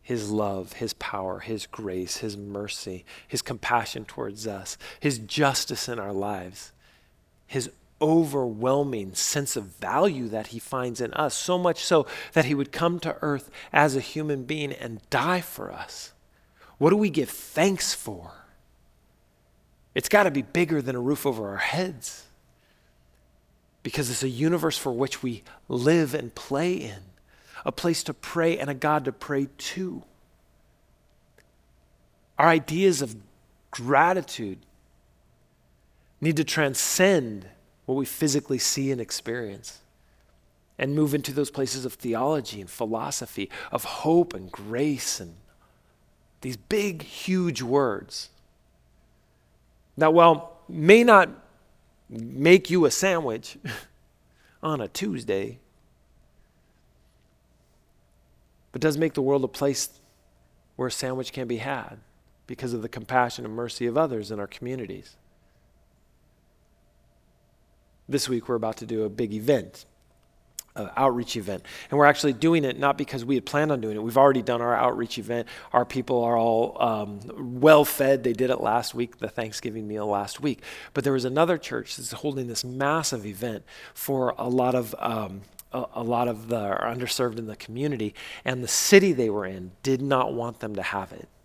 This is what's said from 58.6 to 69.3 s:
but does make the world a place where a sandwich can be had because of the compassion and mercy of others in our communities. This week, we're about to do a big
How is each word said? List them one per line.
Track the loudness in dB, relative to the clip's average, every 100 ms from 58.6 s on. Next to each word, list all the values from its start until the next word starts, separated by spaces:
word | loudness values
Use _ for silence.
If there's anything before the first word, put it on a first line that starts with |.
| _
but | 0
does | 0 2
make | 0
the | 0
world | 2 2
a | 0
place | -2 -2 0 -6 -10 _ _ _ _ _ _ _
where | -8 -6
a |
sandwich | -4 -6 -6 -8
can | -8 -6
be | -6
had | -4 -8 -10 -18 _ _ _ _ -16
because | -8 -6
of | -4
the | -6
compassion | -10 0 2 2 -2
and | -8
mercy | -6 -6 -2 0
of | 2
others | 0 -2 -6
in | -8
our | -8
communities. | -10 -10 -8 -10 -12 -16 _ _ _ _ _ _ _ _ _ _ _ _ _ _ _ _ _ _ _ _ _ _ _ _ _ _ _ _ _ -2
This | -2 0
week, | -2 0
we're |
about | -2 -2 -6
to |
do | -6 -4
a | -2
big | -2 -4